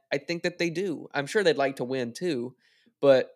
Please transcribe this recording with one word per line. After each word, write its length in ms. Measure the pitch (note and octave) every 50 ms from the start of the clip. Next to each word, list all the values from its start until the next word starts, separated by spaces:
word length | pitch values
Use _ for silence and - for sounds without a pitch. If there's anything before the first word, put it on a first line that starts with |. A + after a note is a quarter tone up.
| _ -
I 60 | D3 D3
think 240 | - - E3+ E3+ -
that 140 | F3 E3+ -
they 100 | F3 E3+
do. 380 | D#3 E3+ G3+ F#3 C#3 - - - -
I'm 140 | C#3+ C#3
sure 160 | C#3 - G#3+ G3
they'd 140 | E3 C#3+
like 200 | C3+ C#3 C#3 C3+
to 60 | - B2+
win 280 | A#2+ C3 C3 B2 A#2 A#2
too. 420 | - F3+ F3 D3 A#2+ A#2 B2 - _ _ _ _ _ _ _ _ -
But 300 | C#3+ C#3 C3+ B2+ - - -